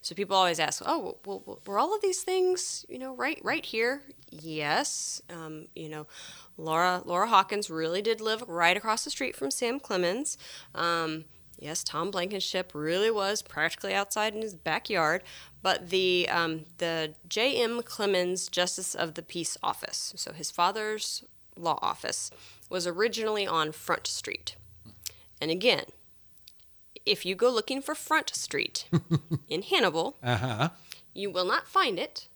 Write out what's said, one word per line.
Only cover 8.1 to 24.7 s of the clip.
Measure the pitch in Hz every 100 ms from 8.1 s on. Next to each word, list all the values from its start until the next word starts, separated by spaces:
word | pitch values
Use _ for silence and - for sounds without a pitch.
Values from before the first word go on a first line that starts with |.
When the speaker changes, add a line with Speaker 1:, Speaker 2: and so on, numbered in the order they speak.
| 220
Speaker 1:
live | 220 220 240
right | 170 170 196
across | 220 220
the | -
street | - - -
from | 277
Sam | - 233 277
Clemens. | - 190 175 214 302 - - - -
Um, | - 170 170 160 156 156 - _ -
yes, | 147 165
Tom | - - 180
Blankenship | 196 180 202 185 185 185
really | 147 156 180 220
was | 214 196 208
practically | - - 160 - 196
outside | 196 202 214 214
in | 214
his | 220 170
backyard, | 165 160 - 196 156 180 - - - -
but | 190 - 180
the, | 190 185 180 180
um, | 170 165 160 156 -
the | 170 165 156 156 175
J | 208 247 262
M | 226 240
Clemens | 233 - 202 185 180 185 -
Justice | - 180 - 185 -
of | 165
the | 160
Peace | 165 175 160 -
Office, | - - - - - -
so | -
his | 160 156
father's | - 175 214 214 214 - - - - _ -
law | 170 147
office, | - - - - - - - - -
was | 185 175
originally | 170 226 220 220 214 196
on | 165 156
Front | 156 - 170 -
Street. | - - - - - -